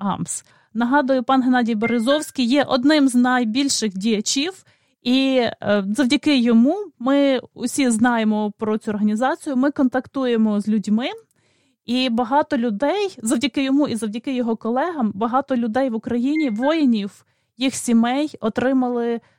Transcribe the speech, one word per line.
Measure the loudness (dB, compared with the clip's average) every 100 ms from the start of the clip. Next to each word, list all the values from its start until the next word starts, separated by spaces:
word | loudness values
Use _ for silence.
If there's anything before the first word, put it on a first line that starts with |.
Arms. | -6 -4 -6 -8 -12 _ _
Нагадую, | -4 0 2 2 0
пан | 2 2
Геннадій | 2 2 2
Березовський | 0 0 0 2 0 -2 -2 0
є | 2 2
одним | 2 2 4 4
з |
найбільших | 4 2 2 0 -2 -2 -2 -4 -2
діячів, | -2 0 0 -2 -4 -8 _ _ _ _
і, | 0 2 2 2
е, | 0 -2 -2 0 0
завдяки | 0 2 2 2 2
йому | 4 6 4 2 -6 -6
ми | 0 2 2 0 -4
усі | -8 -6 -2 0
знаємо | 2 2 2 0 0 -2 -6
про | -4 -4
цю | -4
організацію, | -2 0 0 -2 -2 -4 -2
ми | 0
контактуємо | 0 0 0 -4 -4 -2 0 0 0
з | -2
людьми, | -2 0 -2 -2 -8 -16 _ _ _ _ _ -6
і | -2 0
багато | 0 0 0 0 0
людей, | -2 -2 -2 -2 -4 -6
завдяки | -4 -2 -2 -2
йому | 0 0 0
і | -2
завдяки | -6 -6 -6
його | -4 -2 -4
колегам, | -4 -2 -2 -2 -4
багато | -2 -2 -2 0 -2
людей | -2 -2 -2
в |
Україні, | -4 -4 -2 -2 0 -2
воїнів, | -2 0 2 2 2 -2 -10 _ _ _ -4
їх | -4
сімей | -2 0 2 2 0 -4 -4
отримали | -4 -2 0 0 0 -2 -2 -4 -8